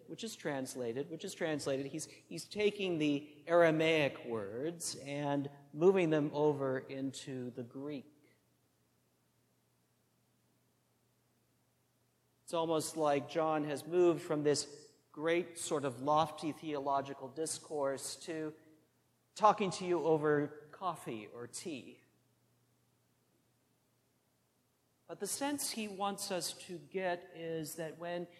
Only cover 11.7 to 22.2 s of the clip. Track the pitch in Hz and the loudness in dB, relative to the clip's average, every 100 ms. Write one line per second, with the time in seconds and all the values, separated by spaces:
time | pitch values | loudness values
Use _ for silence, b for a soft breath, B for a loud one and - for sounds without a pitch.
11.7 | _ _ _ _ _ _ _ - 170 165 | _ _ _ _ _ _ _ -4 -2 2
12.7 | 156 151 160 151 143 131 165 160 156 147 | 2 0 0 2 2 0 0 2 2 0
13.7 | 139 151 175 175 156 - 151 147 139 - | -4 0 4 6 4 0 0 2 2 -2
14.7 | - - _ _ - 156 170 170 - - | -12 -20 _ _ -4 0 0 0 -6 -2
15.7 | 156 139 123 139 151 156 - 160 - 160 | 0 0 -2 2 4 4 -2 -6 -6 -6
16.7 | 147 139 139 135 139 131 123 160 - - | -4 0 0 0 -8 -10 -6 -4 -6 -6
17.7 | 151 139 135 - - - 160 156 156 - | -2 0 -2 -6 -10 -8 -6 -6 -8 -18
18.7 | - _ _ _ _ _ - 208 196 196 | -20 _ _ _ _ _ 4 6 6 2
19.7 | - 185 175 151 156 151 147 147 - - | 0 0 2 4 4 4 4 2 -4 -16
20.7 | - 185 160 - 113 104 117 120 - 185 | -8 -6 -6 -8 -8 -10 -14 -12 -10 -8
21.7 | 135 92 120 _ _ | -8 -10 -18 _ _